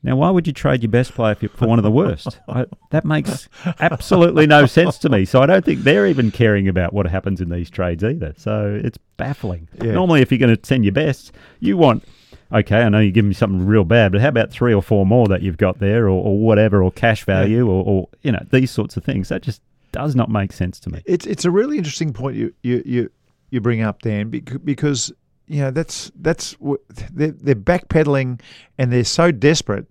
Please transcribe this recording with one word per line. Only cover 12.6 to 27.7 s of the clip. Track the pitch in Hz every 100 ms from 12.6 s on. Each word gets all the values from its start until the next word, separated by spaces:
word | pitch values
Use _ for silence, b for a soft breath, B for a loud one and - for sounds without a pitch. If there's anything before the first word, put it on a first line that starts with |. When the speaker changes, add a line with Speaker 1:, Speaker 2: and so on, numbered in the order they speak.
| 101 104
Speaker 1:
I | 117
know | 104
you | 104
give | 95 101
me |
something | 95 110 95 92
real | 107
bad, | 87 117 104
but | 101
how | 131
about | 123 110
three | - 123
or | 104
four | - 104
more | 95 120 110
that | 95
you've | 95 85
got | 98 90
there | 98 110 107
or, | 92
or | 95 101
whatever, | 113 107 110 101
or | 92
cash | - 117 110 -
Speaker 2:
Yeah. | 95
Speaker 1:
value | 98 113 120
or, | 92
or, | 95 95 90 _
you | 143
know, | 110 -
these | 131 131
sorts | - 104 -
of |
things? | - 117 92
That | -
just | - - _ _ _
does | - 147 127
not | 113
make | 107 98
sense | - 90 -
to | -
me. | -
Speaker 2:
It's, | - 175 160
it's | 151
a | 170
really | 180 262 294
interesting | 160 - 160
point | 110 131 113
you, | 113 -
you, | 120 123 -
you, | 123 113 _ _ _ _
you | 127
bring | 110 113
up, | 110 101
Dan, | 113 104 107
bec-, | - - 123
because, | 143 139 147 135 - - _ _ _
you | 151
know, | 139
that's, | 131 165 - - -
that's | 175 170 -
w-, | - 135 139 _ - -
they're, | - 151
they're | - 139 120
backpedaling | 98